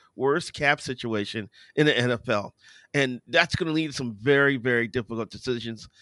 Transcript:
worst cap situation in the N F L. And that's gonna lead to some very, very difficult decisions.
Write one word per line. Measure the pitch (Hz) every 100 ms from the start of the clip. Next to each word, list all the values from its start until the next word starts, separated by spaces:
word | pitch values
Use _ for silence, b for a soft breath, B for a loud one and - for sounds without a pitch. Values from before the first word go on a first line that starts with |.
| b -
worst | 135 160 -
cap | - 143 147
situation | - 127 117 107 104 113 98 b b b
in | 151
the | 120
N | 123
F | 117 -
L. | 107 95 _ b b b
And | 143 135 123 -
that's | 165 170
gonna | - 165
lead | 156 156
to |
some | 135 123 101
very, | 123 139 139 135
very | 123 120 113
difficult | 127 107 113 104
decisions. | 104 131 120 113 110 - b